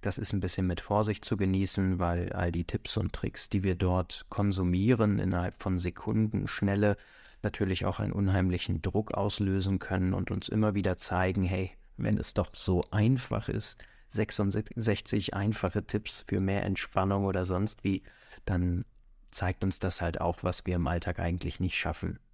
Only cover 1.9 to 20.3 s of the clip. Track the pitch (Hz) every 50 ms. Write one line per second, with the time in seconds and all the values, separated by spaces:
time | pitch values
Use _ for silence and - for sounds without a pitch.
1.9 | 95 90 90 87 87 87 90 95 - 92 90 87 85 87 87 - - - - -
2.9 | - 110 92 87 - - - - - - - - - 98 92 98 92 85 92 92
3.9 | 90 92 90 - - - - - - - 101 101 95 90 92 90 87 92 98 113
4.9 | 127 110 113 107 101 101 98 92 90 87 87 92 - - - 98 95 90 90 90
5.9 | - - - - 113 110 110 107 110 101 98 98 - - - 98 101 101 104 104
6.9 | 101 - - - - - - - - - - 107 - - 107 95 95 92 92 95
7.9 | 98 - 104 101 90 101 101 98 95 98 92 92 90 87 - - 90 76 - 95
8.9 | - 101 107 - - - 98 104 - - 104 95 95 98 92 98 95 90 - -
9.9 | 95 92 92 92 95 92 95 - 95 98 - - - 110 107 107 95 101 92 98
10.9 | 92 - - - 92 90 92 95 95 101 95 90 95 95 92 90 - - - -
11.9 | - - 120 107 107 - - - - - 90 - - - - - 92 87 - -
12.9 | - 104 104 117 135 127 123 - 110 104 - - 101 110 110 - - - - -
13.9 | - - - - - 107 104 - - - 104 98 98 107 107 - - - 110 113
14.9 | 101 - - - - 110 98 - - 95 101 104 107 - - 92 - 107 - -
15.9 | - 107 - - - - - - - 98 95 95 98 101 - 101 95 - - -
16.9 | - - 95 98 98 98 101 98 92 92 92 90 92 90 101 107 - - - 104
17.9 | 95 - - - - - - - - - - - 95 90 90 90 87 90 - -
18.9 | _ - - - - - - - - - - 90 92 - - 98 92 - - 95
19.9 | - - 85 85 80 - - 85